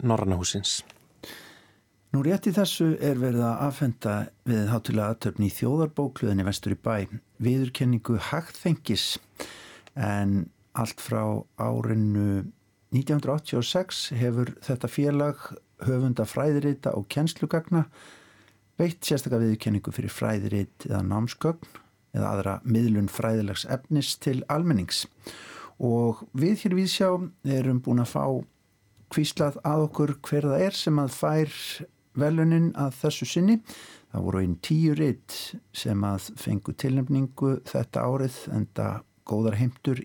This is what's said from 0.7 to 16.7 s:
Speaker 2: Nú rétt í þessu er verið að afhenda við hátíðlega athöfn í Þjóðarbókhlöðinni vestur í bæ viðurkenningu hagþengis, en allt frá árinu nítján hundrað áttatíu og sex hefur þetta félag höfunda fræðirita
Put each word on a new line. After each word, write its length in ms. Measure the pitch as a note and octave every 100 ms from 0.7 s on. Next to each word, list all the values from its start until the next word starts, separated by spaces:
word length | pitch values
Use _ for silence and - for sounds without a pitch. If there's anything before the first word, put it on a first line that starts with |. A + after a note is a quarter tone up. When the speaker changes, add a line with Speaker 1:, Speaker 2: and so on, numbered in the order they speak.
| - - - _ _ - - - - - _ _ _ -
Speaker 2:
Nú 80 | C#3
rétt 240 | C#3+ F#3+ A3
í 40 | F#3
þessu 380 | F3+ - E3 D#3
er 120 | C#3+ C3
verið 260 | B2+ A#2
að 180 | A#2 A2+
afhenda 520 | C#3+ C3+ C3+ - G#2+ G#2 - _ -
við 220 | A2 G#2
hátíðlega 440 | A2+ - A2 G#2 A2+
athöfn 280 | G#2+ -
í 60 | G2+
Þjóðarbókhlöðinni 920 | - B2 D3+ D#3 - C#3+ - A2 G2 F#2+
vestur 240 | G2+ -
í 60 | G#2
bæ 140 | - G#2+ F#2+ A2 _ -
viðurkenningu 800 | A#2 C3 B2+ - B2 A#2 - A2+
hagþengis, 1000 | - D3+ E3 - F3 D#3+ - G2+ - - _ - - - - - - C#3
en 540 | G#2 G2+ G2+ G2 - _ _
allt 280 | - A2+ -
frá 400 | - A2+ G#2+ G#2+ - -
árinu 880 | A2+ A#2 A2+ G#2+ G#2+ G#2 G2+ G2 F#3+ - _ _ -
nítján 280 | B2 C3 D3
hundrað 220 | C3 D3+
áttatíu 180 | - B2
og 80 | A#2+
sex 380 | F3+ F#3 - - A#2+
hefur 380 | B2 A#2 A#2+ -
þetta 260 | - B2+ B2
félag 540 | - C#3+ C#3+ D3 C#3+ - - _ -
höfunda 400 | - B2+ B2+ B2 A2
fræðirita 680 | B2 D3 C#3+ C#3+